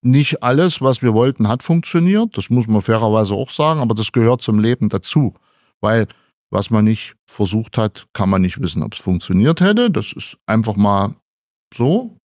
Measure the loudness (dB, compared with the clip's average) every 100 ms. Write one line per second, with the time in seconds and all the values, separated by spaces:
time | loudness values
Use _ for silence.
0 | 4 2 2 -2 0 2 0 0 0 2
1 | 2 2 2 2 0 -2 0 -2 0 0
2 | 2 2 0 -6 -2 -2 2 0 2 0
3 | 2 2 0 -2 -6 -2 -2 0 -2 -2
4 | -2 2 2 2 0 0 2 0 -2 -4
5 | -2 0 0 -4 _ _ _ _ 0 0
6 | -2 -8 _ _ _ -6 0 2 2 0
7 | -6 _ _ -6 -2 -2 -4 -2 -4 -4
8 | -18 -2 0 2 0 -2 -6 -4 -6 -6
9 | -4 -4 0 2 2 2 2 2 0 -2
10 | -6 -12 -16 -16 -2 -2 0 0 2 2
11 | -2 -6 _ _ _ _ _ -4 0 0
12 | -4 -16